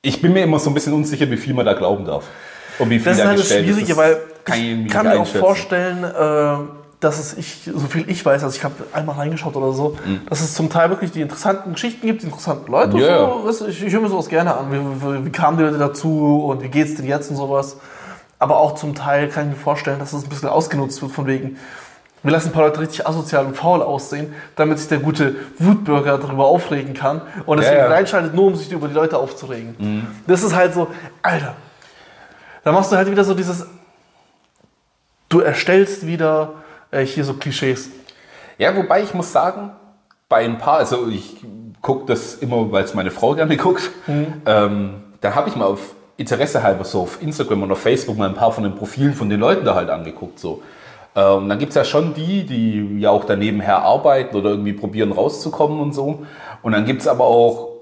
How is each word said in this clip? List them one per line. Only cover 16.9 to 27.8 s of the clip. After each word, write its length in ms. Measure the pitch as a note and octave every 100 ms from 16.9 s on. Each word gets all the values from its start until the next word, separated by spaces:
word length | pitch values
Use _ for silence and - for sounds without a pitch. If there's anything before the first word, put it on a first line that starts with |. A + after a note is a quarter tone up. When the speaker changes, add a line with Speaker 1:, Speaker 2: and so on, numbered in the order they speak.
Speaker 2:
denn 120 | D3+ C3+
jetzt 240 | C#3+ C#3+
und 60 | C#3+
sowas. 400 | C#3 C#3 C#3 - - - - - _ _
Aber 200 | C3+ D3+
auch 180 | D3+ D3
zum 180 | D3+
Teil 340 | C#3+ C#3+ C#3+ D3
kann 220 | D3+ D3
ich 60 | C#3+
mir 40 |
vorstellen, 380 | - D3 - C#3
dass 140 | C#3
es 100 | D3
ein 60 | C#3
bisschen 200 | C#3+ D3
ausgenutzt 540 | D3+ D#3+ D3 C3+ -
wird 80 | C3+
von 160 | - C3+
wegen... 320 | C3+ C3+ - - - - - _ _
Wir 100 | C#3+
lassen 160 | D#3+ D#3+
ein 40 |
paar 120 | D#3+
Leute 160 | D3+ D3+
richtig 260 | D#3+ - -
asozial 380 | D#3+ D#3 D3 C3+
und 100 | C3+
faul 260 | E3 F3
aussehen, 520 | - C#3 - D3 D3+ - - -
damit 240 | D#3 D3+
sich 80 | -
der 100 | D3
gute 380 | D3 - C#3 C3+ - -
Wutbürger 600 | F3 G#3 - C#3+ C#3+ C#3
darüber 280 | C#3+ C3+ C3+
aufregen 460 | D3+ - C#3+ C3+
kann 280 | - C#3 D#3 - -
und 140 | - D3+
deswegen 180 | B2+
Speaker 1:
Ja, 80 | D3